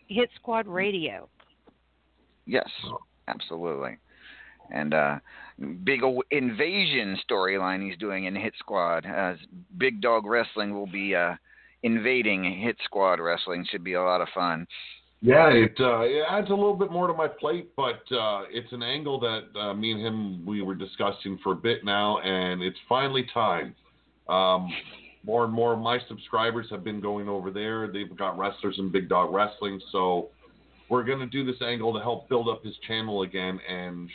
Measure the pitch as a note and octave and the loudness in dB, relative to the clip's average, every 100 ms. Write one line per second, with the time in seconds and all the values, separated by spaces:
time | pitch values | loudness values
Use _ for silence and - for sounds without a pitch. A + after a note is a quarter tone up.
0 | - G#3 B3 - - A3+ G#3 F3 G3+ F#3+ | -6 0 0 -2 -4 -4 -2 -2 0 0
1 | D3 F#2+ - _ _ _ _ _ _ _ | -4 -6 -14 _ _ _ _ _ _ _
2 | _ _ _ _ - B2 - - - D2 | _ _ _ _ -2 0 0 -6 -10 -10
3 | - _ - - - E2 E2+ C#2+ C2 A1+ | -12 _ -10 -10 -8 -6 -4 -4 -6 -8
4 | _ - - - - - - C2 D2+ D#2 | _ -20 -20 -20 -20 -20 -8 -4 2 2
5 | C#2+ D2 - - - - C#2 F2+ F#2+ C3+ | 2 0 -8 -20 -20 -12 -10 -4 0 2
6 | C3 B2+ - D3 B2+ G#2+ D#3 G3 F3 C#3 | 2 0 0 0 0 0 0 2 0 0
7 | G2+ F#2 - G#2 F#2 G2 F#2 F#2+ G2 F2 | -2 -4 -2 0 2 2 0 0 -4 -6
8 | G#2 F#2+ F#2 G2+ G#2+ - - G2+ E2+ E2 | -4 -4 -4 -4 -6 -6 -4 0 2 0
9 | E2 F#2 F#2 E2+ - - - F2+ C3 A2 | -2 -2 -2 -4 -10 -20 -16 -2 0 2
10 | A#2+ A2+ G#2 A#2 A2+ G#2+ G2+ G2+ G2+ G2 | 2 2 2 0 0 -2 -4 -4 -6 -6
11 | G2 F2+ F2 E2+ - - - _ A#2 A2+ | 0 2 2 -2 -10 -20 -20 _ 0 2
12 | G#2+ B2+ G#2+ F#2+ F2+ F#2 A#2 G#2+ - G2 | 2 2 2 0 0 -2 -4 -4 -4 2
13 | F#2+ E2+ E2 E2+ - F2 F2 G2 F2+ F2+ | 2 2 2 -2 -2 -4 -4 -6 -4 0
14 | F2+ F2+ E2+ F#2+ F2 D#2+ F2 - - - | 2 2 0 0 0 -2 -6 -12 -16 -18
15 | _ _ A2+ C#3+ D#3+ A#2+ A2 A#2+ B2+ A2+ | _ _ 6 10 10 10 8 6 4 4
16 | A#2+ D3 D#3 G3 G3 G3+ G3+ F#3 G3 F3 | 4 2 2 0 2 2 4 4 0 2
17 | F3+ D#3+ D#3 - D3 F3 - - C3 A#2 | 0 2 -2 0 -2 -2 -4 -2 -2 -2
18 | - B2+ A2 G2+ F#2+ A#2 A#2+ B2 A#2+ C#3+ | -2 0 0 0 -4 -8 -8 -6 -4 -4
19 | D3 C3+ A#2 A2 - G#2 G#2 G2+ A2+ A2 | -2 -2 0 -2 -6 -6 -4 -2 -2 -2
20 | A2+ A2 G2+ F#2 F2 G#2 F#2+ F#2 F#2+ - | -2 -2 -4 -4 -4 -4 -2 -4 -6 -2
21 | G2+ G2 G2 F#2+ G2 F2 A#2 - G#2 G2+ | -2 -2 -6 -4 -2 0 0 0 0 0
22 | G#2 F#2+ F#2 F#2+ F#2 F2+ F#2 - - B2+ | 2 0 0 0 0 -2 -4 -6 -2 0
23 | C#3 C3 B2+ A#2+ G#2+ E2+ - - _ _ | 2 0 -2 0 2 2 -2 -10 _ _
24 | _ _ - F#2 F#2 F#2 F2+ E2 - - | _ _ -2 2 4 4 0 -6 -10 -16
25 | - - G#2 A#2 A2+ A2+ A#2 A2+ A#2 B2 | -20 -12 -2 2 2 2 2 2 2 0
26 | A#2+ G#2+ - A2+ A2+ A#2 A2 G2+ F#2 G#2 | -2 -12 -2 0 2 0 -4 -8 -6 -4
27 | G#2 G#2 G2+ G2+ F#2 G2 A2 A2+ G#2+ G2 | -4 -4 -2 -4 -4 -4 -4 -4 -4 -6
28 | F#2+ F#2 G2 F2+ G2+ - G2+ F#2+ G2 F#2+ | -8 -4 -4 -2 -2 -2 -4 -2 0 0
29 | F2 F2+ E2+ F#2+ G#2 - G#2 G2 - G2 | 4 4 4 4 2 0 -6 -6 -4 0
30 | F#2 F2+ - - - - _ - - B2 | 2 2 -2 -10 -20 -20 _ -20 -2 0
31 | A#2 C3+ B2+ C3+ C3 B2 A#2+ A#2+ A2+ A2 | 2 -2 -4 -2 -2 -2 -2 0 0 0
32 | A#2 A2+ - B2 A#2 A2 G#2+ - - A2+ | -2 -2 0 0 2 -2 -6 -12 -6 -4
33 | A2 G#2 F#2 F#2+ F#2 F#2 - F#2 F2+ F2 | -2 -2 -2 -2 -4 -4 -6 -8 -6 -8
34 | F2 | -10